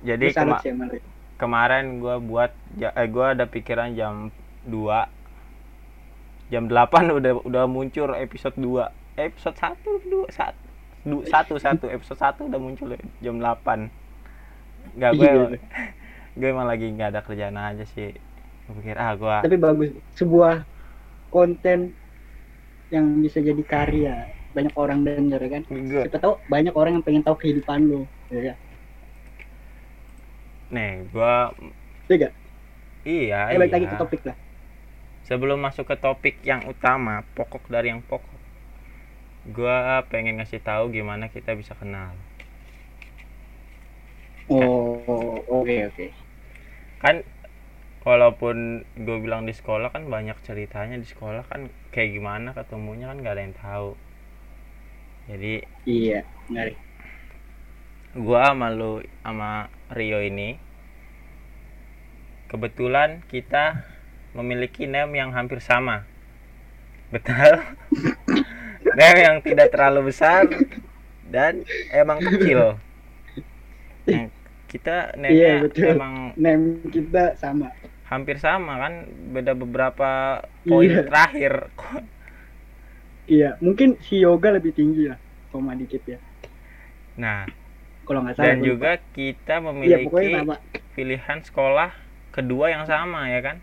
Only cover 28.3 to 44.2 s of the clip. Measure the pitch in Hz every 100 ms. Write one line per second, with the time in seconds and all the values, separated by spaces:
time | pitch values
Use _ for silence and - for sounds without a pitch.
28.3 | 123 127 - - - - - - - -
29.3 | - - - - - - - - - -
30.3 | - - - - 120 107 95 95 110 117
31.3 | 120 120 - - - - - - 180 147
32.3 | - - - - - - - - 165 120
33.3 | 101 104 180 180 175 180 101 165 208 131
34.3 | 127 - - - - - - - - -
35.3 | 127 135 139 139 131 135 139 135 131 -
36.3 | - - 131 120 131 131 131 117 107 -
37.3 | - - - - 120 117 113 - 131 -
38.3 | - - - - - - - - - -
39.3 | - - 107 123 127 127 131 127 117 113
40.3 | 110 110 110 - 107 117 110 104 104 110
41.3 | 107 - 110 104 - 101 98 92 90 92
42.3 | - - - - - - - - - -
43.3 | - - - - - - - - -